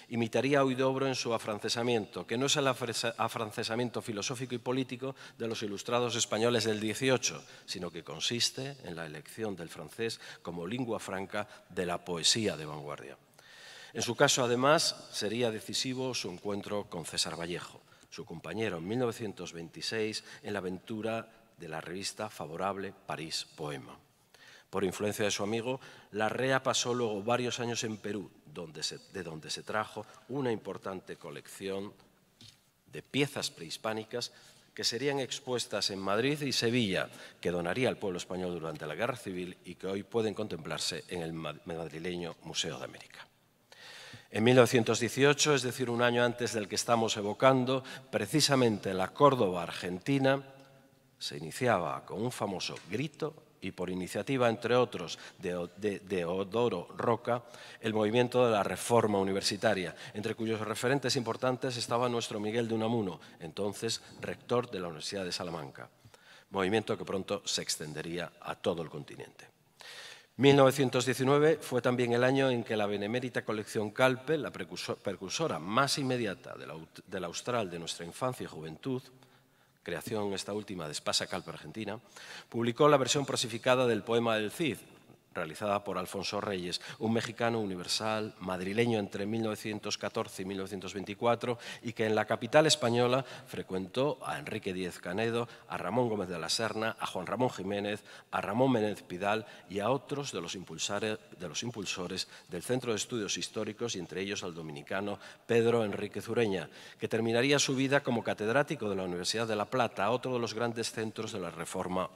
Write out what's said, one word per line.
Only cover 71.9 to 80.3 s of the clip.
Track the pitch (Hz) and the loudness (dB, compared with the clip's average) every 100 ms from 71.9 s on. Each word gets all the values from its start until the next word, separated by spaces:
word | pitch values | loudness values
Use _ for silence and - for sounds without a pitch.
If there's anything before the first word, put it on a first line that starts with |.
| 123 120 | 2 2
el | 120 | 4
año | 127 139 135 | 4 6 4
en | 120 | 2
que | 107 110 | 0 0
la | 104 | 0
benemérita | 101 104 120 127 123 | 0 0 -2 -2 -4
colección | 117 107 101 113 107 | -4 -4 -4 -2 -2
Calpe, | 104 131 123 - 160 | 4 4 4 0 -2
la | 104 | -2
precursor-, | 90 87 87 - 113 | -8 -10 -8 -6 -4
precursora | - 92 95 - 160 87 | -4 -6 -4 -2 0 -2
más | 82 113 139 - | 0 2 4 2
inmediata | 131 123 110 90 - | 0 0 0 -4 -10
de | - | -12
la | 65 | -10
aut-, | 80 80 - | -12 -12 -18
del | - 95 | -10 -6
austral | 87 82 - 123 101 | -6 -6 -2 0 -2
de | 85 | -4
nuestra | 82 - 85 | -8 -8 -8
infancia | - 127 120 | -2 -2 -2
y | 87 | -8
juventud, | 82 78 78 139 127 - - - _ _ _ _ _ | -10 -10 -8 -6 -6 -8 -20 -20 _ _ _ _ _
creación | - 82 - 110 101 | -8 -6 -4 -2 -2